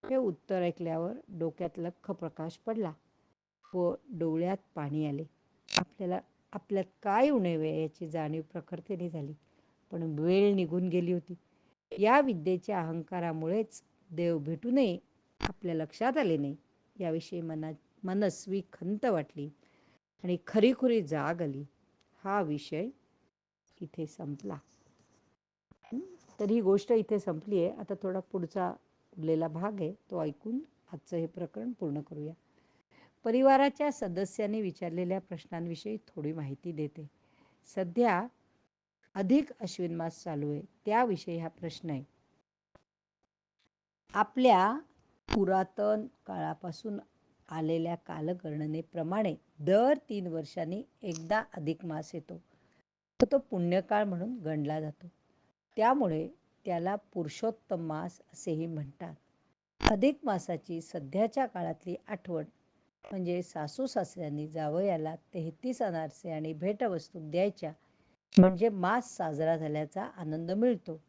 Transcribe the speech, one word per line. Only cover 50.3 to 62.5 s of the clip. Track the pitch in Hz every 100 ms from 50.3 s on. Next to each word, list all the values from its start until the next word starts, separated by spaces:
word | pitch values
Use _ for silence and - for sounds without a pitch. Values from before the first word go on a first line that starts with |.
| 160 156 - 160 190 254 _
एकदा | 208 160 165 214 - -
अधिक | 151 160
मास | 180 156 156
येतो, | 170 147 170 _ _ _ _ _ _ _ _
तर | -
तो | 277
पुण्यकाळ | 277 196 175 185 190 208
म्हणून | 208 175 196 247
गणला | 160 156 143 156
जातो. | 156 151 175 _ _ _ _ _ _ -
त्यामुळे | 214 269 214 156 160 - _ _
त्याला | - 175 175 208
पुरुषोत्तम | _ 190 160 - 226 220 _ 180
मास | 165 151 175 - _
असेही | - - 156 165
म्हणतात. | 160 143 - 170 151 _ _ _ _ _ _ -
अधिक | 208 254 285
मासाची | 277 190 - 165 - 165
सध्याच्या | 160 175 139 175 220 247 254
काळातली | - 170 160 - 180 -
आठवण | 202 - 165 151